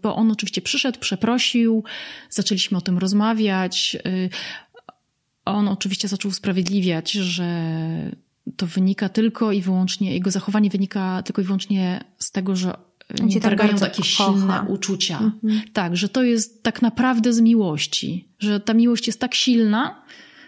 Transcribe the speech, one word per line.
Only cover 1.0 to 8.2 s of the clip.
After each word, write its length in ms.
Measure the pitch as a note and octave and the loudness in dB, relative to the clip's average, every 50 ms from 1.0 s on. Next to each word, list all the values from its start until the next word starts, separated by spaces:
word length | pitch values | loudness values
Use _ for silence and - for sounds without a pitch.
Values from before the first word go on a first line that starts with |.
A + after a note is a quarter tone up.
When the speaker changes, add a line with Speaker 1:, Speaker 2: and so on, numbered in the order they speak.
| - - G3+ - - A3+ A#3+ B3 - - - A#3+ A#3 A3+ A3 A3 G#3+ - - - - - - - - - | -4 -6 -4 -2 0 0 0 2 0 0 2 2 4 4 2 2 0 -4 -10 -14 -14 -14 -16 -18 -12 -6
Speaker 1:
zaczęliśmy 480 | - - F#3+ - G#3 F#3 - - G3 F3 | -4 -4 -2 0 0 0 0 0 -2 -2
o 20 | |
tym 180 | - F#3+ F3+ F3 | 0 0 0 0
rozmawiać. 960 | F#3+ F#3+ G3+ G#3 G#3 A3+ A3+ A3 G#3+ G3+ F#3+ F#3+ F#3 F3+ - - - - - - - | 0 2 2 2 2 2 2 2 2 2 2 0 0 -2 -2 -2 -4 -4 -4 -6 -6
Y, 240 | F#3 F#3 F#3 F#3 F#3 - - - - - - - _ _ A#4+ - - - _ _ _ _ _ _ _ _ _ - | -4 -2 -2 -2 -4 -4 -8 -12 -12 -14 -16 -18 _ _ -20 -20 -20 -20 _ _ _ _ _ _ _ _ _ -6
on 240 | - G3+ G#3 G#3 G3 | -4 -2 0 0 0
oczywiście 400 | G3 F#3+ - F#3+ G3 - - F#3 | 0 -2 -4 -4 -4 -4 -4 -4
zaczął 200 | G3 F#3+ - G3+ | -4 -4 -4 -4
usprawiedliwiać, 840 | F#3 - - G3+ F3+ F#3+ F3+ F3+ G3+ G3+ F3+ F#3 E3 D#3+ D#3+ - | -6 -4 -4 -2 -2 0 0 0 0 0 0 0 0 -2 -2 -4
że 340 | - G3+ F#3 F3+ E3+ F3+ F3 F3 E3+ E3+ E3 D#3+ D#3+ D#3+ D#3+ E3 E3 D#3+ D3+ - - - | -4 -4 -4 -4 -4 -4 -4 -4 -4 -4 -4 -4 -4 -4 -4 -4 -4 -6 -6 -8 -10 -12